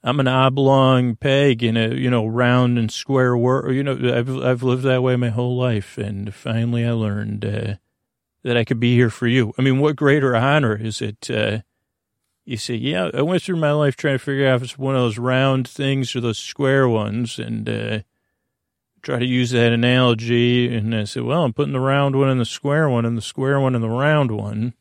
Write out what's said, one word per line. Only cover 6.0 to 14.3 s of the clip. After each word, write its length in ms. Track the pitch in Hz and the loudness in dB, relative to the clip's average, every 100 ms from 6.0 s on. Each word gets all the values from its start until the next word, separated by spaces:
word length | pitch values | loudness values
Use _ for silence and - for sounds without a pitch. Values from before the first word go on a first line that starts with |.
| 101 98 104 | -8 -6 -10
finally 520 | 98 - 113 117 120 117 | -10 -6 -2 0 0 -2
I 60 | |
learned, 520 | 117 107 101 107 104 | -2 -2 -4 -6 -6
uh, 320 | 104 104 107 104 _ _ _ _ _ _ | -6 -6 -6 -8 _ _ _ _ _ _
that 120 | 127 120 | -2 0
I 80 | |
could 160 | 110 120 | 0 0
be 160 | 120 123 | 2 4
here 140 | 120 | 4
for 180 | - 120 | 2 0
you. 260 | 127 107 - | 2 0 0
I 60 | |
mean, 160 | 131 131 | 0 2
what 160 | 147 147 | 2 2
greater 400 | 147 147 135 117 | 2 4 4 2
honor 400 | 131 151 127 107 | 2 2 2 -2
is 260 | 113 107 | -4 -6
it, 280 | 110 104 - | -8 -8 -6
uh, 300 | 120 107 107 - _ _ _ _ _ _ _ - | -2 -2 -2 -8 _ _ _ _ _ _ _ -10
you 100 | 117 | -10
say, 200 | - 117 | -6 -4
"Yeah, 340 | 127 180 180 | -4 -2 -4
I 100 | - | -2
went 180 | 147 185 | -2 -2
through 160 | - 170 | -2 -2
my 160 | 151 | 0
life 240 | 147 147 - | 2 0 0
trying 180 | 151 135 | -2 -2
to 80 | |
figure 240 | - | -4